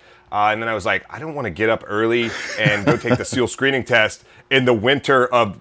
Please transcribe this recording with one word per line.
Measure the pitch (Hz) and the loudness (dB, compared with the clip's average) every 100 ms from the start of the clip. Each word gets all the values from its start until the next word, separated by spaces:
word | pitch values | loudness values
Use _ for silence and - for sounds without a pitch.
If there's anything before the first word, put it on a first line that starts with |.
| - - _ | -20 -20 _
uh, | 104 104 | 0 0
and | 107 | 0
then | 113 | -2
I | |
was | 110 | -4
like, | 101 95 - | -2 -2 -4
"I | - | -12
don't | 156 | -10
wanna | 147 117 | -8 -6
get | 82 110 | -2 0
up | 110 - | 0 -2
early | 104 113 120 117 - - - | -2 0 0 -2 -6 -10 -2
and | 107 104 | 0 0
go | 101 - | 0 0
take | 117 120 | 0 -2
the | |
seal | 104 131 113 | -2 -2 -2
screening | - 135 135 | 0 -2 -2
test | 113 120 107 - _ - _ | 2 2 2 -2 _ -20 _
in | 135 127 | 2 4
the | |
winter | 117 113 139 - 135 123 | 2 2 0 2 2 4
of, | 123 107 - | 2 0 -2